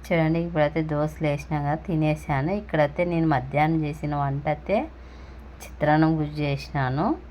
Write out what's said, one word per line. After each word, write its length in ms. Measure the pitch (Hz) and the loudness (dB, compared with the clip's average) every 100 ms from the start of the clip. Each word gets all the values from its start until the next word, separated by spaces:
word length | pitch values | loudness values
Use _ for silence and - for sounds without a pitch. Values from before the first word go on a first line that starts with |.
| - | 0
చూడండి 340 | 170 156 165 170 | 2 4 2 0
ఇప్పుడైతే 360 | 165 147 160 156 | 2 2 2 0
దోశలు 340 | 147 151 - 156 | 0 0 0 -2
వేసినాం 300 | 143 - 151 147 | -2 -2 -2 0
కదా, 120 | 151 - | -2 0
తినేసాను. 640 | 156 156 151 - 143 147 202 | 2 2 0 0 0 0 -2
ఇక్కడైతే 440 | 208 156 147 147 175 | -2 2 2 2 0
నేను 160 | 170 160 139 | 2 4 2
మధ్యాహ్నం 440 | 131 143 156 160 151 | 0 2 2 2 0
చేసిన 300 | - 147 147 | -4 -4 -2
వంట 220 | 139 139 151 151 | -2 -2 -2 -4
అయితే 240 | - 208 311 - - - - - - - | 0 -2 -2 -10 -18 -18 -18 -16 -18 -16
చిత్రాన్నం 480 | - - 147 151 160 160 | -16 -2 4 6 4 2
గుజ్జు 220 | 147 151 147 | 0 -2 -2
చేసినాను. 580 | 139 - 147 131 135 202 339 - | -2 -4 -2 0 0 0 -2 -6